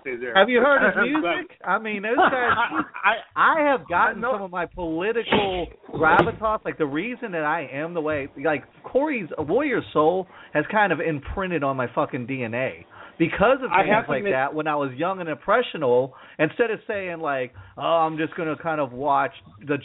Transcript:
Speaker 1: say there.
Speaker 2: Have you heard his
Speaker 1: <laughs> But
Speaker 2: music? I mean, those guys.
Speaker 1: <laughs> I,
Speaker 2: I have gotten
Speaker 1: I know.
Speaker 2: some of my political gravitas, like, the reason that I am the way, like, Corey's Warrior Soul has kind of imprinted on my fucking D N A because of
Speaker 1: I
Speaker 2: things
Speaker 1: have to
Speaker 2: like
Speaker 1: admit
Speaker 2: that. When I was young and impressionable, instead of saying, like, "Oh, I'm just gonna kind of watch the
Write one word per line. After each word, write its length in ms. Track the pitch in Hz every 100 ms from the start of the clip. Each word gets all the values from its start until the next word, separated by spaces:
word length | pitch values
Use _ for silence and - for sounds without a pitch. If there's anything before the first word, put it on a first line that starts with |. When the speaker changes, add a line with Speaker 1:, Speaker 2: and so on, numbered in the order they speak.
Speaker 1:
say 140 | 139 123
there. 180 | 123
Speaker 2:
Have 140 | 185 208
you 120 | 240
heard 200 | 269 277
his 120 | 214
Speaker 1:
<laughs> 20 | 190
But 60 |
Speaker 2:
music? 480 | 233 302 170 165 175 -
I 160 | - 196
mean, 240 | 220 208
those 140 | 208 269
guys. 360 | 359 254 240
Speaker 1:
<laughs> 520 | 202 226 156 - -
I, 100 | 196 220 - -
Speaker 2:
I 240 | 196 320 294
have 160 | 254 151
gotten 320 | 170 220 226
Speaker 1:
I 20 |
know. 120 | 233
Speaker 2:
some 100 | 214
of 80 | 190
my 140 | 180
political 1040 | 170 - 170 160 202 226 214 208 196 185 165 - -
gravitas, 720 | 151 156 180 170 - 214 214
like, 140 | 175 143
the 80 | 151
reason 460 | 147 220 247 233
that 120 | 170
I 240 | 151 165 131
am 220 | 135 165
the 80 | 175
way, 280 | 151 151 139 -
like, 220 | 147 147 - _
Corey's 460 | - 254 302 254 160 -
Warrior 440 | 147 214 302 208 -
Soul 340 | 156 151 185 180 - -
has 100 | 151 151
kind 200 | 214 202
of 100 | 151
imprinted 640 | 165 147 - - 190 165
on 140 | 139 131
my 100 | 120
fucking 320 | - 131 135 117
D 180 | 135
N 100 | 117
A 320 | 117 131 82 - - - -
because 420 | 165 - 208 269
of 80 | 262
Speaker 1:
I 120 | 180
Speaker 2:
things 100 | 185
Speaker 1:
have 100 | 214 214
to 40 |
Speaker 2:
like 80 | 143
Speaker 1:
admit 140 | 202
Speaker 2:
that. 220 | 131 139
When 120 | 151 151
I 80 |
was 160 | 147 139 127
young 240 | 170 190
and 80 | 170
impressionable, 840 | 143 - 226 240 180 139 123 135 - - -
instead 360 | 151 - 233
of 80 | 202 -
saying, 320 | 208 185 165
like, 340 | 156 135 123 - - -
"Oh, 40 |
I'm 340 | 151 165 160 156
just 160 | 156 -
gonna 200 | 160 147
kind 200 | 170 156
of 120 | 135
watch 380 | 123 143 139 135 - - -
the 140 | 139 143